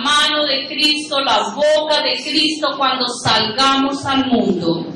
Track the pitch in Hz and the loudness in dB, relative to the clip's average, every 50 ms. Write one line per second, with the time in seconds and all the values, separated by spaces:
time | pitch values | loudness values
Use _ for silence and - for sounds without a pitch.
0 | 247 285 294 294 302 302 302 302 294 277 269 269 277 285 311 269 302 302 302 302 | -2 0 2 2 2 2 0 0 0 0 -2 -4 -4 -6 -4 0 0 0 0 -2
1 | 302 - 294 277 269 247 226 208 - 202 - 269 294 302 311 302 302 311 302 294 | -4 -4 -2 -2 0 2 2 0 0 -2 -2 0 2 4 4 2 2 2 0 0
2 | 294 262 254 247 - 302 294 311 311 302 - - 302 277 269 277 277 254 262 254 | 0 0 -2 -4 -4 -2 0 0 0 0 0 -2 -2 -4 -2 0 0 0 0 -2
3 | 247 233 240 - - 240 214 214 214 220 214 254 269 269 277 269 269 277 277 - | -2 -4 -6 -4 -2 0 0 2 0 0 0 2 2 2 4 2 2 0 -2 -2
4 | - 285 269 262 262 254 247 220 202 190 185 175 170 170 165 160 160 160 156 | -4 -2 0 0 2 2 2 2 2 2 0 0 0 0 -2 -2 -4 -8 -10